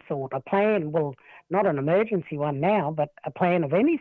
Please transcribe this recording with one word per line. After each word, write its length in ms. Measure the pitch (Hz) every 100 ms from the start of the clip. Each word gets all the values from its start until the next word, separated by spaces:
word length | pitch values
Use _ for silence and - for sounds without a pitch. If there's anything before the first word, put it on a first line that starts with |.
| -
sort. 260 | 147 135
A 60 | 131
plan, 520 | - 196 214 208 151
well, 220 | 160 147 131 - - -
not 180 | 185 196
an 120 | 143
emergency 580 | 143 185 220 196 - 151
one 240 | 147 139
now, 300 | 170 208 147
but 180 | 156 147 -
a 60 | 151
plan 340 | - 180 175
of 80 | 147
any 260 | 170 285 311